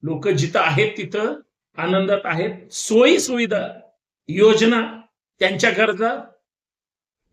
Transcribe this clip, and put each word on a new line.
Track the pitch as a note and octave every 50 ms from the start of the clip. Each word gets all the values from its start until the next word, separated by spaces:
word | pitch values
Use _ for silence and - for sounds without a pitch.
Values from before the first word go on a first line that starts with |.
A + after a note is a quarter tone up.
लोक | - D3+ D#3+ C#3+ C3 G3+
जिथं | F3+ C#3 D#3 E3 - G#3
आहेत | F3 D#3+ D3 E3 G#3+ G#3 -
तिथं | - F#3+ - - G#3 G#3+ B3 D4 - - _ _ _ _ _ _
आनंदात | - D#3+ F3 F#3 G3 F#3+ F#3+ G3+ G3+ -
आहेत, | - E3 D#3+ F#3 G#3+ - - - -
सोयी | - - - - A3 A3+ B3 D4 F4+ G4
सुविधा, | - - B3+ A#3+ A#3 G3+ G#3 G3 - - - - - _ _ _ _ _ _ _ _ -
योजना, | D#3 F#3 G#3 A3 A3 - A3 A3+ A#3 A3+ A3+ A3+ - - - _ _ _ _ _ _ -
त्यांच्या | F#3+ F#3 G3 D3+ A#3 A3+
गरजा. | F#3 F#3+ A3 G#3+ G3 F3+ A3 A3+ - - - - _ _ _ _ _ _ _ _ _ _ _ _ _ _ _ _ _ _ _ _